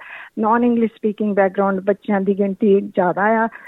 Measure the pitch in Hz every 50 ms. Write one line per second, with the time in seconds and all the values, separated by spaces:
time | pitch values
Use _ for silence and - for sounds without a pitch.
0 | - - - - - - - - 220 214 233 240 240 240 240 233 226 214 - -
1 | - 214 202 - 214 208 196 196 196 190 185 202 196 196 196 185 190 208 196 -
2 | - - 208 196 196 202 196 190 202 196 190 - 226 202 196 202 202 202 - -
3 | 180 180 180 180 196 214 226 220 226 220 - - -